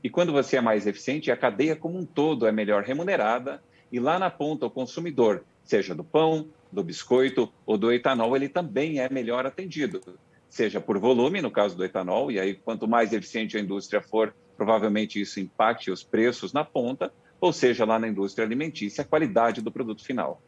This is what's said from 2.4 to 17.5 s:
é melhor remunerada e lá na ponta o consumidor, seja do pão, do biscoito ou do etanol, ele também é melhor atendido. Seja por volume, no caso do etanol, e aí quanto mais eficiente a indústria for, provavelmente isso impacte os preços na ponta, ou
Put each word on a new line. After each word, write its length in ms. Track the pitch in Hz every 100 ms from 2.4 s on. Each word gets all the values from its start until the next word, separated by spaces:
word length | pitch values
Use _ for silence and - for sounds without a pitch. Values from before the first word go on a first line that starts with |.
| 113
é 40 |
melhor 320 | 107 104 104
remunerada 800 | 101 139 180 175 107 123 131 143 _ _ _
e 80 | 120
lá 200 | 131 175
na 100 | 185
ponta 360 | - 151 156 117
o 40 |
consumidor, 760 | 131 127 - 170 131 113 92 - _
seja 320 | - 107 95 80
do 80 |
pão, 440 | 78 151 160 160 156 _ _
do 120 | -
biscoito 680 | 85 - - 127 131 127 113 _ -
ou 120 | 107
do 140 | 113
etanol, 440 | 120 139 127 113 135
ele 140 | 139
também 500 | 175 160 110 156 147
é 100 | 127
melhor 360 | 135 113 123 131
atendido. 560 | 156 185 185 127 92 - 90 _ _ _
Seja 300 | - 110 98
por 180 | - 101
volume, 440 | 113 123 131 196
no 100 | 131
caso 240 | - 104 90
do 80 |
etanol, 480 | 92 95 90 101 143
e 80 | 104
aí 140 | 98
quanto 340 | 98 - 107 110
mais 260 | 117 110
eficiente 440 | 110 - 113 107 107
a 20 |
indústria 420 | 98 98 - 104
for, 320 | - 110 104 - _ -
provavelmente 640 | 104 113 107 104 107 101
isso 200 | 98 -
impacte 520 | 95 - 110 117 -
os 120 | 90
preços 500 | - 110 120 120 92
na 100 | 143
ponta, 480 | 151 139 120 135 165 _ _ _
ou 140 | 180